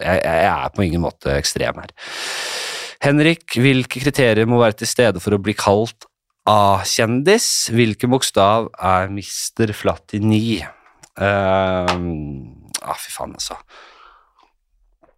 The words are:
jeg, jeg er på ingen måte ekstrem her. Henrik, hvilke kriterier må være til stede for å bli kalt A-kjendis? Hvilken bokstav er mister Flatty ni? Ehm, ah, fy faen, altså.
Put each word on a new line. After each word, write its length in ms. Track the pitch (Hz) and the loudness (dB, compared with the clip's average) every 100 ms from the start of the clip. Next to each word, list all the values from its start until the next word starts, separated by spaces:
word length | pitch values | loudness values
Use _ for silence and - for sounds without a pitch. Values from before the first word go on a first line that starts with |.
| - | 0
jeg, 160 | 180 | 0
jeg 240 | - 82 - | 2 2 2
er 220 | 147 131 - | 0 -4 -2
på 100 | 92 | 0
ingen 180 | 85 80 | 0 -2
måte 280 | - - | -4 -4
ekstrem 480 | 71 - - - - | -2 -2 -4 -4 -6
her. 120 | - - - - - - - - - - - - 139 | -12 -18 -14 -12 -10 -8 -8 -8 -10 -12 -14 -2 2
Henrik, 520 | 147 156 165 - 117 | 4 4 0 -2 2
hvilke 440 | 135 131 123 123 135 | 4 4 0 -4 -2
kriterier 420 | 135 123 110 113 | 2 4 4 4
må 120 | 120 | 4
være 180 | 117 - | 4 2
til 80 | 113 | -2
stede 320 | - 117 90 | 2 2 2
for 140 | - 101 | 0 0
å 60 | |
bli 160 | 98 101 | -2 0
kalt 500 | - 101 117 - - _ _ _ - | 2 2 0 -8 -20 _ _ _ 2
A-kjendis? 1200 | 104 101 98 92 - 113 123 151 220 - - - | 4 4 2 0 0 0 2 2 2 2 -2 0
Hvilken 400 | 113 113 101 123 | 2 2 0 0
bokstav 560 | 127 - - 98 110 110 - | 0 0 2 4 2 -2 -4
er 320 | 92 92 95 | 0 0 0
mister 600 | 101 95 - - - 110 | -6 -10 -10 -6 -2 -2
Flatty 480 | 104 101 87 _ 107 | -2 -2 -4 _ -2
ni? 400 | 107 107 113 98 76 - _ _ - - | 2 2 0 -4 -8 -18 _ _ -16 -4
Ehm, 1500 | 98 101 95 95 95 92 90 90 87 80 73 69 62 69 - - | 0 2 2 2 0 -2 -2 -2 -4 -6 -8 -10 -14 -20 -14 -12
ah, 140 | - - | -10 -10
fy 140 | - | -10
faen, 220 | - - - | -12 -12 -12
altså. 200 | - - - - - - - _ _ _ _ _ _ _ _ _ _ | -12 -14 -20 -20 -20 -20 -20 _ _ _ _ _ _ _ _ _ _